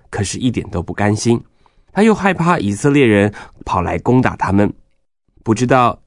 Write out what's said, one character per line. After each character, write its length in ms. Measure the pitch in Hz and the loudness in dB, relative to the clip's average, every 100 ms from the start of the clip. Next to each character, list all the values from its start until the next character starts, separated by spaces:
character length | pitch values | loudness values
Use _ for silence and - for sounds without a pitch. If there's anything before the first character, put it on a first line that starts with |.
| _ | _
可 120 | - | -6
是 160 | 101 90 | -6 -4
一 140 | 123 | -4
点 180 | 113 - | -4 -6
都 140 | 92 | -8
不 100 | 85 | -8
甘 220 | 90 104 104 | -4 -2 0
心。 260 | 117 117 - _ _ _ _ | 0 -2 -4 _ _ _ _
他 100 | - | 0
又 100 | 220 | 2
害 200 | 214 190 | 2 0
怕 260 | 180 170 175 | -2 0 0
以 120 | 101 | -2
色 180 | 101 147 | -2 0
列 160 | 143 123 | 4 4
人 280 | 104 104 - - - | 4 2 -2 -14 -16
跑 180 | - 92 | -6 -4
来 160 | 85 87 | -2 -4
攻 220 | - 123 | 0 2
打 140 | 120 - | 2 -2
他 160 | - | -2
们， 220 | 98 104 - _ _ _ _ _ _ | 0 0 -2 _ _ _ _ _ _
不 140 | - 110 | 0 0
知 100 | 123 | 4
道 320 | 135 120 90 | 4 2 0